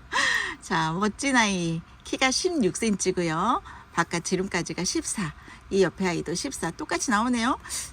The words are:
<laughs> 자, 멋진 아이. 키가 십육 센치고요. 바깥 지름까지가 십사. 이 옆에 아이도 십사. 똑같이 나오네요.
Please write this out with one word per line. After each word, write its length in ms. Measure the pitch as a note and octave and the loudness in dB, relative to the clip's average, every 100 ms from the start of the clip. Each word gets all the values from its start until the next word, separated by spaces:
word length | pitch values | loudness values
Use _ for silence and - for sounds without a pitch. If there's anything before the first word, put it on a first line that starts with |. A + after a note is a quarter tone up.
<laughs> 560 | - C5 D5 A#5 F4 E4 | -4 0 2 2 -2 -8
자, 320 | - E3+ D#3+ | -2 0 0
멋진 440 | E3 G#3 - C#4 B3+ | 0 0 0 2 4
아이. 440 | G#3+ F#3 E3+ E3 - - | 4 2 0 -2 -6 -16
키가 260 | - - C4 | -8 0 2
십육 460 | C4 F#4 E4 F#3 - | 2 2 2 2 2
센치고요. 880 | A3+ F#3+ F#3 F#3 E3+ D#3+ G#3 E4+ - - - | 0 0 0 0 0 2 2 0 -4 -16 -4
바깥 320 | - E3+ E3+ | -2 0 -2
지름까지가 580 | - F#3 F#3+ F3 E3 E3+ | 0 -2 0 -2 -2 -4
십사. 480 | F#3 E4 - - D#3+ - - - - | -2 -2 -4 -4 -6 -8 -18 -20 0
이 120 | G3 | 2
옆에 260 | E3+ - F#3+ | 4 2 0
아이도 260 | D#3+ D3+ | 0 -2
십사. 360 | F3 C#4 - E3 | -4 -6 -4 -6
똑같이 380 | - D4+ E4+ - | -6 -4 -2 2
나오네요. 480 | G#3 A#3+ A#3+ A3+ G4 - - - | 2 2 2 0 -2 -4 -10 -10